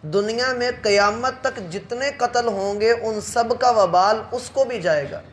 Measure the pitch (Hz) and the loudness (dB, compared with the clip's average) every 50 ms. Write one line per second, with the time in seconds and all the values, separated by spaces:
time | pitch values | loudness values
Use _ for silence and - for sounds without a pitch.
0 | - 156 151 196 202 214 226 233 247 262 254 240 240 247 247 - - 214 202 202 | -10 -2 -2 -2 -2 0 -2 -2 -2 -2 -2 -2 -2 -4 -4 -2 0 2 4 4
1 | 202 208 214 233 247 262 247 - - 262 - 240 196 170 156 202 - - 240 240 | 4 4 2 0 -4 -4 -4 -2 -4 -4 -4 -4 -12 -10 -10 -10 -8 -8 -8 -4
2 | 262 190 185 - 240 240 - 247 233 233 208 196 190 202 202 208 214 226 233 233 | -4 -6 -2 -2 -4 0 0 0 0 0 -2 -2 -2 -2 -2 0 2 2 2 2
3 | 226 226 220 214 - - - 233 220 226 247 - 254 247 240 220 196 175 170 180 | 0 -4 -4 -4 -6 -2 0 0 0 0 0 2 2 4 4 4 4 4 4 4
4 | 185 202 220 226 214 - - 247 - - - 269 269 233 247 214 165 175 160 147 | 4 4 2 0 -2 -6 -8 -8 -8 -4 0 0 0 0 0 -4 0 0 0 0
5 | 143 131 - - - - | 0 -4 -10 -12 -14 -18